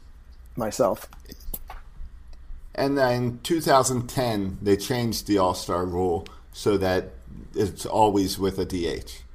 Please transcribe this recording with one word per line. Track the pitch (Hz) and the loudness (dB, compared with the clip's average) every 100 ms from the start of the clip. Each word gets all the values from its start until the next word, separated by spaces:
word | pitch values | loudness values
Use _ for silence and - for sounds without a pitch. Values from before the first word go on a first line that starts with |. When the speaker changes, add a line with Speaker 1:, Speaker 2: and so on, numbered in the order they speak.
| - - - - - - | -20 -20 -20 -20 -12 -6
Speaker 1:
myself. | 110 - 113 107 - - - - - - - - - - - - - - - - - | -4 2 2 2 -8 -18 -18 -12 -8 -8 -10 -16 -16 -12 -12 -12 -16 -16 -14 -14 -10
Speaker 2:
And | - 139 143 | -2 0 2
then | 127 | 2
in | 123 123 120 | 2 0 -2
two | - 165 | -2 0
thousand | 156 135 127 127 120 | 4 4 4 0 -2
ten, | - 123 107 95 80 | -2 0 0 -2 -2
they | 101 101 | 4 4
changed | - 123 117 - - | 4 0 0 -2 2
the | 104 | 4
All-Star | 92 - - 87 | 4 2 -2 0
rule | 90 87 92 82 - - - | 0 2 2 0 -4 -16 -16
so | - 110 101 | -2 2 4
that | 92 92 - - - - - | 4 2 0 -14 -16 -16 -8
it's | - 101 - | -2 -2 -2
always | - 104 107 101 92 92 | -2 4 6 6 2 2
with | 95 92 | 0 0
a | |
D | 92 92 82 | -2 -2 -2
H. | 67 - - - | -4 -8 -16 -18